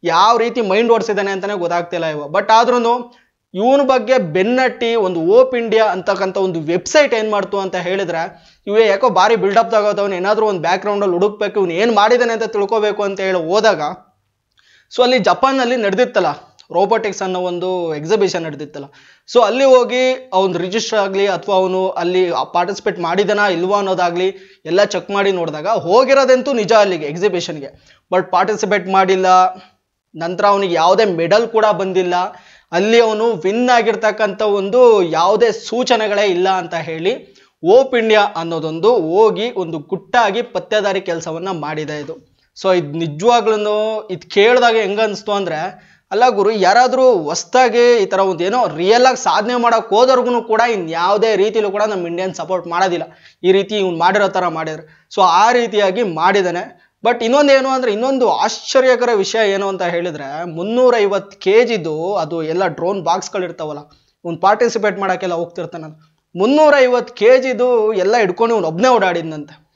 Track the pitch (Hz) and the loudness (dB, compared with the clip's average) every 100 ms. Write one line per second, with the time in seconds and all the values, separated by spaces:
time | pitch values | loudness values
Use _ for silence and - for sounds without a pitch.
0 | 170 165 202 240 233 233 214 190 233 226 | 0 2 4 4 0 -2 0 0 2 2
1 | 226 202 196 196 190 208 175 175 170 175 | 0 -4 -4 -4 -6 -6 -4 -4 -4 -6
2 | 165 151 147 175 208 220 240 247 233 247 | -4 -6 -4 -6 2 2 4 2 0 -2
3 | 240 _ _ _ _ 180 226 277 269 254 | -4 _ _ _ _ -2 2 2 4 0
4 | 214 254 180 151 196 254 254 247 233 233 | 2 0 0 -2 0 0 0 -2 -2 0
5 | 190 175 165 220 262 254 233 220 220 185 | -2 -2 2 4 4 0 -2 0 0 -2
6 | 180 190 190 190 190 165 156 175 180 311 | -4 -4 -2 -2 -4 -4 -4 -4 0 2
7 | 285 233 220 208 190 196 190 180 175 190 | 2 0 -2 -4 -4 -6 -6 -6 -4 -4
8 | 185 165 175 - _ _ - 208 220 196 | -4 -6 -8 -12 _ _ -4 2 2 4
9 | 247 185 202 226 190 202 226 214 208 202 | 2 2 2 2 2 2 2 2 0 0
10 | 202 185 185 214 220 190 160 185 196 202 | -2 -2 -2 0 0 0 -2 -2 -2 -2
11 | 202 185 202 208 208 208 190 170 226 214 | 0 0 0 -2 -4 -2 -2 0 0 2
12 | 208 240 240 226 226 220 202 226 208 208 | 2 2 2 -2 -4 -4 -2 0 -2 -2
13 | 202 196 190 185 160 196 220 180 151 185 | -4 -4 -2 -2 0 2 2 0 -4 -8
14 | _ _ _ _ _ _ _ _ _ - | _ _ _ _ _ _ _ _ _ 0
15 | 247 254 180 - 262 269 247 254 208 190 | 2 4 2 2 0 0 -2 0 -2 0
16 | 247 202 170 143 - _ _ 165 190 226 | 0 0 -2 -4 -14 _ _ -2 0 0
17 | 220 185 190 185 180 175 180 185 170 151 | -2 -6 -6 -4 -4 -4 -4 -4 -4 -6
18 | 156 214 196 175 165 143 147 147 139 _ | -2 0 0 -2 -8 -12 -14 -16 -18 _
19 | _ _ _ 240 214 240 269 254 226 247 | _ _ _ 0 2 2 4 6 4 0
20 | 254 254 - 185 190 170 180 208 220 220 | 0 -2 -4 -2 0 -2 -4 -4 -2 -2
21 | 202 190 196 180 180 190 185 185 185 - | -2 0 0 -2 -2 0 0 0 -2 -2
22 | 170 180 185 165 131 - 233 202 - 185 | -2 0 0 -2 -2 -2 -2 -4 -6 -4
23 | 165 180 202 208 208 170 185 202 196 185 | -4 -2 0 0 0 0 0 -2 -2 -2
24 | 175 170 185 190 - _ 156 170 202 190 | -2 -2 -4 -6 -20 _ -4 0 0 -2
25 | 170 202 196 185 165 151 165 - 160 208 | -6 -2 0 -2 -4 -6 -2 -2 2 2
26 | 262 269 262 254 254 262 202 220 202 175 | 4 2 4 2 2 -2 2 4 4 0
27 | 151 160 202 190 170 156 135 - _ _ | -6 -4 -2 -2 -6 -12 -14 -20 _ _
28 | _ 185 185 - 196 214 202 202 180 190 | _ -4 0 0 0 -2 -2 -2 0 0
29 | 190 190 185 185 185 185 - _ _ _ | 2 2 4 4 4 -2 -20 _ _ _
30 | _ 156 165 180 202 202 196 170 165 190 | _ -10 -8 0 2 2 0 0 2 4
31 | 220 170 165 208 233 226 214 185 190 185 | 2 0 0 2 2 0 0 0 -2 -2
32 | 180 175 185 - - - _ 170 202 233 | -2 -2 -4 -10 -20 -20 _ -2 2 4
33 | 226 214 233 208 170 220 247 240 220 220 | 4 2 -2 -2 -2 0 2 2 2 0
34 | 226 202 220 196 214 202 196 240 247 214 | -2 0 -4 -2 -2 0 0 4 6 6
35 | 175 156 175 214 233 - - 226 247 240 | 2 0 2 2 2 0 -6 -4 0 0
36 | 214 202 208 175 185 190 170 170 151 160 | 0 0 0 0 0 -2 -4 -8 -8 -4
37 | 170 262 - _ _ _ 160 226 262 247 | -4 -4 -8 _ _ _ 4 4 4 0
38 | 226 214 202 165 165 165 156 160 196 240 | 2 2 2 -2 -6 -6 -6 -2 2 2
39 | 160 175 220 180 226 240 170 165 147 190 | 0 2 2 2 -6 -6 -8 -8 -8 -10
40 | - 247 220 196 240 190 180 214 202 196 | -2 0 0 -2 -6 -8 -4 -2 -2 -4
41 | 190 170 165 160 185 180 147 156 147 151 | -4 -8 -6 -10 -8 -8 -8 -8 -8 -10
42 | 147 - _ _ _ - 190 185 147 156 | -12 -16 _ _ _ -6 0 0 0 -6
43 | 165 147 208 240 214 220 208 208 214 220 | -6 -2 2 2 2 -2 -2 -2 -4 -6
44 | 214 185 - - 214 247 240 226 202 202 | -10 -12 -6 2 4 4 4 2 0 -2
45 | 220 196 - 202 190 151 175 - _ _ | -2 -4 -6 -4 -4 -6 -8 -12 _ _
46 | _ 196 247 208 202 220 185 214 254 254 | _ 2 2 4 0 2 4 4 4 4
47 | 262 214 147 165 - 254 254 226 240 240 | 4 4 0 -8 -2 2 4 4 4 4
48 | 190 190 196 170 175 240 214 147 175 233 | 2 0 0 0 -2 0 -2 -2 2 4
49 | 254 247 - 170 214 247 233 233 226 202 | 4 2 0 0 0 0 2 0 0 2
50 | 254 262 240 240 233 220 240 220 165 165 | 4 2 2 -2 -2 0 0 0 -4 -4
51 | 175 202 226 214 202 220 208 196 214 202 | 0 0 0 0 0 0 -4 -2 -2 -2
52 | 170 170 190 175 160 180 170 170 190 170 | -6 -6 -6 -8 -6 -6 -4 -2 -2 -2
53 | 156 - - _ 175 190 196 208 190 165 | -6 -14 -20 _ 2 2 2 -2 -2 0
54 | 175 196 202 190 180 160 160 156 - _ | 0 2 0 0 -4 -4 -8 -10 -16 _
55 | _ - 180 170 220 247 233 208 196 190 | _ 2 4 4 4 2 0 0 0 0
56 | 226 160 175 202 180 170 220 - _ _ | -2 0 0 2 0 -4 -8 -16 _ _
57 | 226 233 226 269 294 269 262 262 254 202 | -2 -2 0 2 4 4 2 -2 -2 -2
58 | 247 269 233 165 202 - - 269 254 247 | -2 0 0 0 -2 -4 -2 2 4 2
59 | 240 220 190 226 214 196 196 185 180 170 | 2 0 0 0 0 0 -4 -4 -4 -4
60 | 175 151 135 147 175 160 190 233 254 240 | -6 -8 -10 -10 -10 -8 -4 2 4 4
61 | 202 196 196 - - 214 240 226 160 156 | 2 -2 -6 -8 2 4 4 0 -4 -6
62 | 170 202 160 165 156 165 185 151 170 196 | -4 -4 -4 -6 -4 -2 -4 -4 -6 -4
63 | 170 180 185 208 180 165 156 147 143 _ | -2 -4 -4 -6 -8 -8 -10 -12 -16 _
64 | _ _ 175 165 185 208 240 226 208 190 | _ _ -12 -2 0 2 2 0 -2 -2
65 | 196 180 185 170 170 - 156 170 156 156 | -4 -4 -4 -4 -6 -8 -12 -12 -18 -20
66 | _ _ _ 175 208 294 311 285 254 247 | _ _ _ -2 0 4 6 6 4 2
67 | 240 - 208 254 262 233 247 240 214 214 | -4 0 4 4 2 0 0 2 0 0
68 | 185 233 202 175 233 226 170 165 254 247 | 0 2 0 0 0 0 -2 0 2 2
69 | 190 175 165 156 147 - _ | 2 -2 -6 -10 -14 -20 _